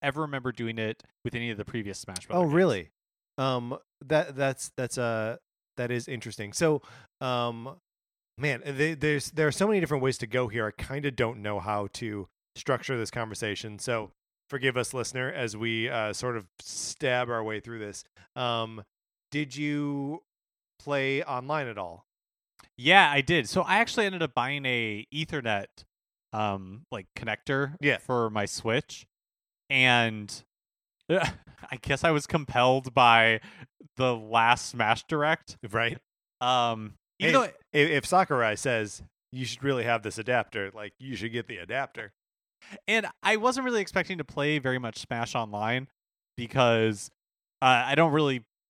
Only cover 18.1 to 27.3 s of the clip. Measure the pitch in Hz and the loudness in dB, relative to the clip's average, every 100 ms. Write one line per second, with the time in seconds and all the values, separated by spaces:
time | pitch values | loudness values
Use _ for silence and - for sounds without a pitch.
18.1 | _ - 127 123 117 113 110 - _ _ | _ -16 -6 -2 -2 -4 -8 -18 _ _
19.1 | _ _ 143 143 135 147 147 143 143 139 | _ _ -6 -6 -4 -4 -2 -2 -4 -6
20.1 | 160 _ _ _ _ _ _ 147 143 135 | -8 _ _ _ _ _ _ -4 0 2
21.1 | 139 147 127 135 156 127 104 87 87 _ | 0 -2 -6 -2 -4 -4 -6 -8 -10 _
22.1 | _ _ _ _ _ - - 131 190 160 | _ _ _ _ _ -20 -2 8 10 10
23.1 | 143 135 170 107 185 175 196 233 - 202 | 4 4 2 2 0 2 2 2 2 0
24.1 | 185 156 127 123 143 135 120 110 104 - | 0 -2 0 -2 -2 0 0 0 -4 -8
25.1 | 151 160 151 117 101 98 - - _ _ | -6 -4 -4 -2 -2 -2 -16 -20 _ _
26.1 | _ _ 110 107 98 92 107 - 110 92 | _ _ -4 -2 -2 -8 -16 -12 -12 -12
27.1 | - 113 | -10 -6